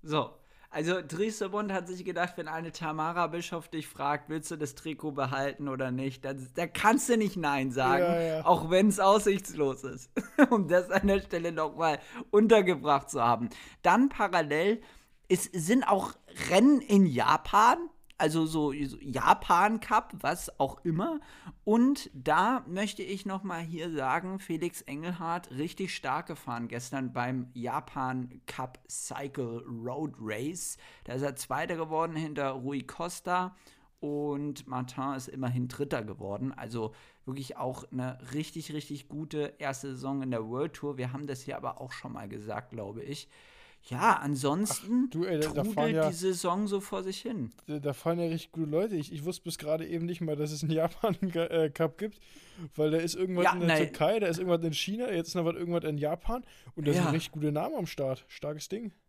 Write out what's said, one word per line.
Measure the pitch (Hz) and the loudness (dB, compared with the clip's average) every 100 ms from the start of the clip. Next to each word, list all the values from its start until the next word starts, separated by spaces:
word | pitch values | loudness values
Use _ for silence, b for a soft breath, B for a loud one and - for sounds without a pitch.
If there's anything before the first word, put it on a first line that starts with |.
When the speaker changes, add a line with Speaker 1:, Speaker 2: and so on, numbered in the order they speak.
Speaker 1:
so. | 156 151 113 - b b b | -2 -2 -2 -6 b b b
Also | - 160 185 | -4 0 -2
Dries | 156 160 214 214 196 | -2 -2 -2 -2 -4
Bond | 208 208 | -2 -2
hat | 190 175 | -4 -4
sich | 185 | -10
gedacht, | 185 170 175 180 | -6 -2 -2 -4
wenn | 156 | -8
eine | 160 165 | -6 -8
Tamara | - 165 160 156 170 165 | -6 -6 -4 -2 0 -2
Bischof | 170 175 170 - | -2 -6 -8 -8
dich | 160 151 | -10 -10
fragt, | - 143 147 147 | -6 -2 -2 -2
"Willst | 156 151 | -6 -6
du | 165 | -6
das | 147 | -6
Trikot | - 160 147 156 | -6 -10 -8 -8
behalten | 139 135 135 139 139 143 | -4 -2 0 -2 -2 -6
oder | 131 131 | -4 -2
nicht?", | 123 135 127 135 | -2 -4 -6 -8
dann, | 139 131 | -8 -8
da | - 170 | -4 -4
kannst | - 208 226 - | 4 6 6 6
du | 233 | 4
nicht | 214 190 | 4 0
Nein | 151 143 131 | 0 0 0
sagen, | 123 131 139 | 2 4 6
Speaker 2:
Ja, | 175 170 | 4 4
ja. | 165 160 | 2 0
Speaker 1:
auch | 160 170 160 | 4 4 6
wenn's | 185 208 190 | 6 6 6
aussichtslos | 196 214 202 196 - - 139 127 | 6 6 6 2 -2 0 0 0
ist. | 135 127 - - - | -8 -10 -8 -8 -6
<laughs> | - 285 | 6 8
Um | 240 170 | 8 4
das | 180 180 | 4 4
an | 190 196 | 2 4
der | 196 | 2
Stelle | 190 175 165 | 2 -4 -2
nochmal | 160 156 151 160 143 B 233 247 | -2 -4 0 0 0 B -14 4
untergebracht | 208 214 220 185 165 135 139 - | 6 10 8 8 2 4 4 4
zu | 143 | 2
haben. | 117 117 117 B B B | 4 4 0 B B B
Dann | 175 190 277 | 4 6 6
parallel, | - 208 175 156 147 185 226 B B B B _ | 4 2 2 2 2 2 2 B B B B _
es | 180 | 0
sind | - 185 160 247 | 0 -4 2 4
auch | - 196 - - - - - | 4 2 0 -10 -20 -8 4
Rennen | 180 254 285 | 8 8 8
in | - 202 185 | 8 8 8
Japan, | 123 117 151 - 196 226 339 339 - - - | 6 4 4 4 6 6 6 0 -10 -20 0
also | 160 160 160 | 2 4 2
so, | 160 151 | 2 0
so | 139 139 - | 0 -4 -6
Japan | - 123 135 202 - 175 202 220 | -6 0 4 4 6 4 4 2
Cup, | - 220 247 - | 2 0 0 -4
was | - 170 - - | -2 -2 -6 -2
auch | 135 131 175 | -2 -2 -2
immer. | 160 220 311 B B B B | -2 -2 -4 B B B B
Und | - 220 247 277 - | 2 6 6 4 -2
da | 139 131 151 202 262 - | -6 2 4 4 2 -2
möchte | 180 208 196 | -4 -4 -6
ich | 196 190 196 | -8 -6 -6
noch | 190 | -6
mal | 196 170 | -6 -8
hier | 165 165 170 | -6 -6 -6
sagen, | 156 131 147 185 190 | -4 0 -2 -2 -10
Felix | - 160 170 - | -6 -4 -4 -8
Engelhardt | - 143 165 175 165 175 - | -12 -8 -8 -6 -6 -6 -6
richtig | 131 160 - 185 | -8 -8 -6 -8
stark | - 143 139 170 | -6 -4 -4 -6
gefahren | 156 - 117 117 | -12 -8 -6 -6
gestern | 117 123 139 131 | -8 -6 -6 -4
beim | 127 123 131 123 | -4 -4 -4 -6
Japan | 127 120 135 143 - 131 131 123 127 - | -8 -4 -4 -6 -6 -4 -4 -8 -12 -16
Cup | - 131 - _ | -10 -10 -12 _
Cycle | - - 123 139 135 123 117 - | -12 -10 -8 -8 -6 -6 -6 -10
Road | 120 117 135 151 123 | -10 -8 -4 -6 -6
Race. | 110 107 139 175 - - B B | -6 -4 -4 -6 -8 -10 B B
Da | - | -8
ist | 127 | -4
er | 143 131 | -4 -4
Zweiter | - 131 170 170 | -4 -4 -2 -4
geworden | 160 156 165 156 | -2 0 0 -2
hinter | 156 147 139 | -4 -2 -2
Rui | 131 127 143 | -2 -4 -6
Costa | - - 170 - - 180 185 190 b b b _ | -6 -8 -8 -8 -2 -2 -2 -8 b b b _
und | 151 147 147 143 147 143 - | -6 -2 -2 -2 -4 -8 -8
Martin | 127 123 - 135 | -6 -6 -6 -6
ist | 135 127 | -6 -8
immerhin | - 127 123 123 | -6 -2 0 -2
Dritter | - 143 139 | -4 -4 -2
geworden. | 107 101 98 101 131 - | -4 -8 -8 -6 -6 -8
Also | 120 117 110 117 b b - | -8 -6 -6 -8 b b -12
wirklich | 135 131 - | -10 -10 -8
auch | 131 131 - | -8 -8 -10
eine | 131 127 127 123 | -6 -6 -8 -8
richtig, | 139 156 165 156 | -8 -6 -10 -8
richtig | 151 147 147 - | -10 -8 -12 -12
gute | 143 156 151 147 - | -12 -8 -4 -6 -4
erste | 143 135 139 | -8 -6 -8
Saison | 127 135 139 | -8 -6 -4
in | 131 | -2
der | 120 110 | -4 -4
World | 123 160 | -4 -4
Tour. | 160 147 135 | -6 -8 -6
Wir | 123 | -6
haben | 131 147 | -6 -8
das | 127 | -10
hier | 127 135 | -8 -8
aber | 131 - | -8 -10
auch | 131 | -12
schon | - - | -12 -12
mal | 117 101 | -12 -12
gesagt, | 107 104 107 117 | -12 -8 -8 -8
glaube | 117 101 110 | -10 -10 -10
ich. | - 147 - b b b b b - | -10 -12 -12 b b b b b -10
Ja, | 123 208 | 0 2
ansonsten | - 139 143 139 156 208 - 185 247 254 | 4 2 0 0 0 -2 -4 0 0 2
Speaker 2:
Ach, | |
du, | 156 180 | 0 -2
ey, | 165 | 0
da, | 151 | 0
da | 151 | 0
fahren | 202 | -2
Speaker 1:
trudelt | 202 151 | 0 2
Speaker 2:
ja | 156 156 | 2 2
Speaker 1:
die | |
Saison | 165 185 180 185 180 208 | 0 -2 0 0 0 0
so | 196 | -2
vor | 196 196 | -4 -6
sich | 190 190 | -6 -6
hin. | 233 220 117 - - | -6 -6 -6 -10 -8
Speaker 2:
Da, | 151 | -4
da | 143 | -4
fahren | 139 - 170 | -2 -2 0
ja | 170 | 0
richtig | 165 - | -2 -6
gute | - 160 | -6 0
Leute. | 151 214 185 | 0 0 -2
Ich, | 147 | -6
ich | 151 | -8
wusste | 147 180 | -8 -8
bis | - 160 | -8 -8
gerade | 151 156 160 | -2 -2 -2
eben | 170 170 | -4 -4
nicht | 170 | -4
mal, | 165 | -4
dass | 151 151 | -2 -2
es | 151 | -2
einen | 151 | -2
Japan, | 160 165 - 226 175 190 | 2 0 0 -2 0 -2
äh, | 165 170 165 160 | 0 0 2 0
Cup | 139 165 165 | 2 -2 -2
gibt, | 214 - B B B B 160 | -8 -8 B B B B -14
weil | - 151 | 0 2
da | 160 | 2
ist | 170 | 0
irgendwas | 165 185 180 | -2 -2 2
Speaker 1:
Ja, | 180 | 0
Speaker 2:
in | 180 | 2
der | 170 | 2
Speaker 1:
nein. | 156 | 2
Speaker 2:
Türkei, | 160 - 151 220 | 2 0 2 2
da | 196 | 0
ist | 165 | -2
irgendwas | 185 170 | 0 0
in | 165 | 0
China, | 147 - 208 247 | -4 -4 -4 -2
jetzt | 185 170 | -4 -4
ist | 180 | -2
noch | |
was, | 165 | -2
irgendwas | 170 170 170 | -2 -2 -2
in | 160 147 | -2 -2
Japan | 147 - - 240 - B B | -2 -2 -2 -4 -6 B B
und | - 147 | -4 2
da | |
Speaker 1:
Ja. | 143 | 2
Speaker 2:
sind | 147 | 2
richtig | 156 - | 0 -2
gute | 156 151 | -4 -2
Namen | 147 196 302 | -2 -2 -4
am | 175 | -6
Start. | - 135 131 - | -4 -4 -4 -8
Starkes | - 143 151 - | -10 -8 -8 -8
Ding. | 196 226 - | -8 -10 -14